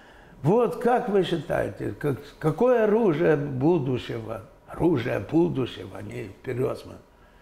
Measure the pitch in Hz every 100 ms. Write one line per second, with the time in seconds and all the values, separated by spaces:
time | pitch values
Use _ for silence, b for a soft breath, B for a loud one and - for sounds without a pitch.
0 | B B B B 139 226 220 - 233 240
1 | 240 202 175 170 143 135 117 104 123 101
2 | 147 127 - - 156 147 247 240 214 214
3 | 220 147 170 147 143 131 147 175 131 123
4 | - 120 110 110 - - - - 165 139
5 | 123 120 98 156 175 131 120 - 98 98
6 | 104 123 107 - 131 120 123 113 - 92
7 | - b b b